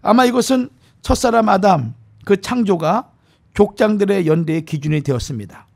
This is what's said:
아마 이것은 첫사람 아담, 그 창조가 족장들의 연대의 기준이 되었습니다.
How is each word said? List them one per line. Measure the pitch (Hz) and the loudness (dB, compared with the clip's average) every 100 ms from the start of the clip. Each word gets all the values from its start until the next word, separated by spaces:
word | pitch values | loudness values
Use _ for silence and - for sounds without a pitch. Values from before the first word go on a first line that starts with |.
아마 | - 226 247 | 2 4 4
이것은 | 247 233 262 247 _ _ _ | 2 0 -2 -2 _ _ _
첫사람 | - 254 247 226 214 | -4 -2 2 2 2
아담, | 196 202 170 117 - - _ - | 2 4 2 0 -10 -20 _ -2
그 | 196 | -2
창조가 | - 247 208 180 156 208 - _ _ _ _ - | 0 -2 0 0 0 -2 -6 _ _ _ _ 0
족장들의 | 202 - 220 214 196 196 160 | 0 2 0 0 0 0 0
연대의 | 160 160 160 156 | 0 0 -4 -4
기준이 | 151 151 151 | -6 -2 -4
되었습니다. | 135 123 - 120 98 - _ | -2 -4 -4 -10 -12 -20 _